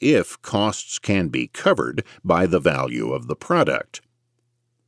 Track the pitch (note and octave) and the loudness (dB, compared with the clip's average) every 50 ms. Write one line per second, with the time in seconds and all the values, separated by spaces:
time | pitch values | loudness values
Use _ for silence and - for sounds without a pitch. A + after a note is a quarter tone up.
0 | - C3+ D3+ G#2+ E2+ - - - - - - G#2 G#2 G#2+ G#2 - - - - - | 2 2 4 4 2 0 -6 -14 -8 -4 -2 0 0 0 -2 -4 -8 -10 -10 -6
1 | - - G#2 G2 F2+ D2+ B1+ C2 B1 - - - - F#3+ F#3+ - C2 B1 B1 - | -2 0 0 2 0 0 -2 -4 -6 -6 -6 -2 0 0 2 2 0 -4 -4 -6
2 | - - - - - - - D3 - F2+ F2 F2 C#2 E2+ D2+ C2+ C2 B1+ A#1+ A#1 | -8 -8 -12 -6 -2 0 2 4 4 4 2 2 2 2 2 2 0 -4 -4 -4
3 | A1 A#1 C2+ C#2 A#1 A#1+ - - - - F3 F3 C#3 - - - - - - - | -4 -4 -4 -4 -6 -6 -8 -6 -4 0 2 2 2 2 0 -2 -4 -8 -16 -20
4 | - _ _ _ _ _ _ _ _ _ _ _ _ _ _ _ _ | -20 _ _ _ _ _ _ _ _ _ _ _ _ _ _ _ _